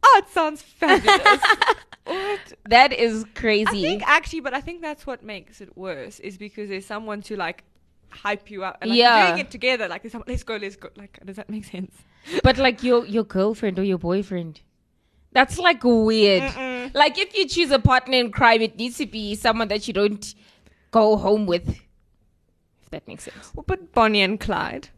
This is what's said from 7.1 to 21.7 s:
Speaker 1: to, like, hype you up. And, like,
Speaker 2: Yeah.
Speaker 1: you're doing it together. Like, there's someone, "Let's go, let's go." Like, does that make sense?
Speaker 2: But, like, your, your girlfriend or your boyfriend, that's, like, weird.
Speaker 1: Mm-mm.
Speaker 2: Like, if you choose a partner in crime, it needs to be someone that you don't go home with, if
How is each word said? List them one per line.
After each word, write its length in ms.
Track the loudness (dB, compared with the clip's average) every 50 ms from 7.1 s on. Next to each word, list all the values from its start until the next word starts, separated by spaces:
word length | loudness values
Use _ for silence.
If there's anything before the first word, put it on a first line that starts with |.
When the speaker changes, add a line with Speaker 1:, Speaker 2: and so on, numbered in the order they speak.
| -10 -12 -10
Speaker 1:
to, 140 | -12 -8
like, 280 | -6 -6 -8 -8 -10 _ _ _ _ _ _ _ _ _ _
hype 400 | -20 -10 -6 -6 -6 -6 _ -16
you 140 | -14 -10 -10
up. 140 | -10 -10 -8
And, 80 | -6 -2
like, 80 | 2 4
Speaker 2:
Yeah. 200 | 6 6 6 6
Speaker 1:
you're 100 | 6 4 2
doing 60 | -2
it 100 | -6 -8
together. 380 | -10 -4 -2 -2 -2 -2 -4 -8
Like, 140 | -8 -10 _
there's 100 | -14 -16
someone, 160 | -16 -12 -8
"Let's 160 | -10 -10 -8
go, 120 | -8 -10
let's 200 | -8 -8 -10 -12
go." 120 | _ -20 -20 _
Like, 220 | -20 -20 -20 _ -20 -20
does 100 | -18 -16
that 140 | -16 -14 -12
make 140 | -12 -12 -12
sense? 260 | -12 -12 -12 -12 -12 _ _ _ _ _ _ _ -6 -6 -4 -2
Speaker 2:
But, 140 | -2 -2
like, 260 | 0 0 -2 -2 -2 -2
your, 220 | 0 0 0 0
your 200 | -2 -4 -4 -4
girlfriend 540 | -4 -4 -2 -2 -2 -2 -4 -6 -6 -4 -2
or 40 | -2
your 160 | -2 -2 -4
boyfriend, 640 | -4 -4 -4 -4 -4 -6 -8 -10 -10 -10 -14 -20 _ _ _ _ _ _ _ _ _ _ _ _ _ _ _
that's, 260 | 2 2 2 0 0
like, 240 | 0 0 0 2 2
weird. 600 | 2 4 4 4 2 2 4 4 4 4 2 0
Speaker 1:
Mm-mm. 500 | -2 -8 -8 -10 -8 -8 -8 -10 -6 2
Speaker 2:
Like, 240 | 2 2 2 2 -2
if 180 | -6 -4 -2
you 100 | -4 -2
choose 240 | -2 0 -2 0 2 2
a 60 | 2
partner 360 | 4 4 4 4 2 2 0
in 140 | 0 0 0
crime, 320 | -2 4 4 6 6 4 2
it 140 | -2 -4 -6
needs 180 | -10 -8 -6 -8
to 80 | -10
be 280 | -8 -8 -10 -8 -8 -8
someone 340 | -2 -2 -2 0 0 -2 -4
that 180 | -4 -6 -6 -6
you 40 | -2
don't 420 | 0 0 0 0 -4 -10 -16 -18 _ _ _ _ _ _ _ _ _ _ _ 2
go 240 | 4 4 4 4 2
home 260 | 2 0 0 0 0
with, 240 | 0 -2 -2 -2
if 1200 | -6